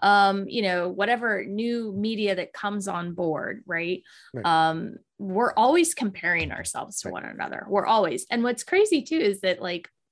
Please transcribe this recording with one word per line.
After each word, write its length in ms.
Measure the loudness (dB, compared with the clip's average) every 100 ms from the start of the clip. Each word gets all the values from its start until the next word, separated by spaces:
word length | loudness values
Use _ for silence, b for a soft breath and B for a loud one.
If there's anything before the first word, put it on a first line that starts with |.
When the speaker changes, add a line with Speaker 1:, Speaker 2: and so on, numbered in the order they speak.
Speaker 1:
um, 440 | 4 6 6 2 -2
you 140 | -2
know, 300 | 0 0 -2
whatever 520 | 0 0 2 0 -2 -4
new 480 | -4 -2 -2 -4 -2
media 380 | -2 0 0
that 180 | 0 -4
comes 360 | -6 -4 -4 -4
on 260 | -4 -6
board, 480 | -4 -2 -2 -4 -10 -6
right? 360 | -4 -2 -6 _ b b
Speaker 2:
Right. 100 | -4
Speaker 1:
Um, 520 | 2 4 2 0 -8 -12 _ -12
we're 360 | -4 0 2
always 400 | 4 4 6 4
comparing 580 | 0 -4 -2 -2 0 -2
ourselves 480 | -6 -8 -8 -8 -8
to 80 | -8
Speaker 2:
Right. 40 |
Speaker 1:
one 120 | -8
another. 400 | -10 -8 -8 -8 -2
We're 160 | 0 4
always, 400 | 4 2 -2 -2
and 120 | -2
what's 200 | 0 -2
crazy 380 | 0 4 4 2
too 160 | 0 0
is 240 | 2 2
that, 220 | -2 -2
like, 260 | -4 -6 -8 _ _